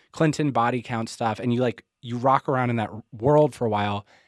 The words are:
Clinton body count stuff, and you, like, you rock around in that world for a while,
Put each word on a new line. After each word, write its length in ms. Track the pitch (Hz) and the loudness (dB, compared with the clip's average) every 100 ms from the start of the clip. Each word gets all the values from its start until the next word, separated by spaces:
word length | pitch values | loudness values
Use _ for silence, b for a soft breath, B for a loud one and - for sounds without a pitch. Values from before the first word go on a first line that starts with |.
| b | b
Clinton 380 | - 160 147 151 | -2 0 0 0
body 320 | 120 120 123 | 0 0 0
count 260 | - 117 113 | -4 -6 -6
stuff, 300 | - 117 107 | -4 -4 -2
and 160 | 123 | -2
you, 60 | 120 | 0
like, 220 | 127 - - _ | 0 -4 -12 _
you 160 | 120 120 | -10 -2
rock 300 | 131 135 - | 2 2 2
around 180 | 131 123 | -2 0
in 60 | 117 | -2
that 140 | 107 110 - | -4 -8 -16
world 420 | 110 123 151 151 | -4 2 4 4
for 100 | - | 2
a 60 | 117 | -2
while, 340 | 104 104 101 - b | 0 0 -4 -8 b